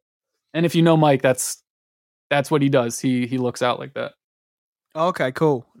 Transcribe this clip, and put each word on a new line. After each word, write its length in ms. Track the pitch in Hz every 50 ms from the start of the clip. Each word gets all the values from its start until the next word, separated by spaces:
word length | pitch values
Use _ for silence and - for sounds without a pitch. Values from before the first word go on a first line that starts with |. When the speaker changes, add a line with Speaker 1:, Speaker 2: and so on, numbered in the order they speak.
| _ _ _ _ _ _ _ _ _ _
Speaker 1:
And 120 | - 160 165
if 100 | 165 -
you 80 | 170
know 140 | 165 165 165
Mike, 260 | 160 151 151 139 131
that's, 400 | - 131 127 - - - - _ _ _ _ _ _ _ _ _ _ _ _ _ _ -
that's 200 | 143 143 139 -
what 120 | 160 147
he 60 | 143 139
does. 320 | 139 135 117 117 117 -
He, 260 | - 135 127 123 123
he 120 | 117 131 127
looks 240 | 123 123 120 -
out 180 | 135 123 120 -
like 140 | - 139 -
that. 180 | 120 120 - _ _ _ _ _ _ _ _ _ _ _ _ _ _ _ _ -
Speaker 2:
Okay, 380 | 156 165 180 180 - 143 131
cool. 340 | 127 - 160 156 139 120 - _ _ -